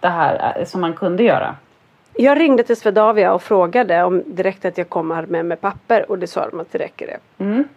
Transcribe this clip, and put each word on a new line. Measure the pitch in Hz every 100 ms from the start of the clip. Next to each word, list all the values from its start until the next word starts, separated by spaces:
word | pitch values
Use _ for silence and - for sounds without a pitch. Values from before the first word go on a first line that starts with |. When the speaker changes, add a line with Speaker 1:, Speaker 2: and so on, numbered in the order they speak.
Speaker 1:
det | 175
här, | 170 147 - 117 -
eh, | 170
som | 185
man | 170
kunde | 165 185 180
göra? | 233 135 - - _ _ _ _ _ -
Speaker 2:
Jag | 262 285
ringde | 320 247
till | 233 226
Swedavia | 220 202 214 214 185
och | 180
frågade | - 202 175 240 208 170
om | 180 185 -
direkt | 180 185 190 185
att | 180
jag | 175
kom | 190 160
här | 165 160
med, | 165 170
med | 165
papper, | 196 - - 226 -
och | 190
det | 175
sa | - -
de | 180
att | -
det | -
räcker | - - -
det. | - _ -
Speaker 1:
Mm. | 196 233 285